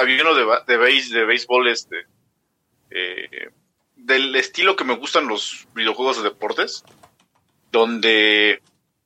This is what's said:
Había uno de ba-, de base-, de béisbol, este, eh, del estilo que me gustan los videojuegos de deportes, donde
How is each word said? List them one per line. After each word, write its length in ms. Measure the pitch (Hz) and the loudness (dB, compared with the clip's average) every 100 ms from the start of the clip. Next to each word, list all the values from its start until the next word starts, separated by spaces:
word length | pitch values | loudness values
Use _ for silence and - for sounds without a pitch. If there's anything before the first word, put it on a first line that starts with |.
Había 220 | 127 131 | 2 2
uno 120 | 160 | 2
de 100 | 147 | 2
ba-, 200 | 110 120 - | 4 2 2
de 100 | 120 | 2
base-, 360 | 123 135 127 | 4 4 2
de 120 | 117 | 0
béisbol, 440 | 110 120 - 123 123 | 0 0 2 2 2
este, 280 | 113 - 87 - _ _ _ _ _ _ _ _ | -2 -6 -12 -14 _ _ _ _ _ _ _ _
eh, 600 | 90 90 92 - - - _ _ _ _ _ | -8 -8 -10 -14 -14 -16 _ _ _ _ _
del 380 | 123 131 135 131 | -2 -2 0 -2
estilo 400 | 127 - 185 190 | -4 0 0 0
que 80 | |
me 120 | 135 117 | -2 -6
gustan 320 | 139 170 139 | -2 -2 -2
los 380 | 104 - - - | -4 -8 -12 -14
videojuegos 420 | 113 110 107 131 117 | -6 -4 -2 -4 -2
de 60 | |
deportes, 600 | 104 - 104 - 240 - - _ _ _ _ _ _ _ _ | -4 -4 -6 -4 -6 -8 -18 _ _ _ _ _ _ _ _
donde 920 | 120 113 117 113 110 107 107 104 98 _ _ _ _ | 0 0 0 0 2 4 4 2 0 _ _ _ _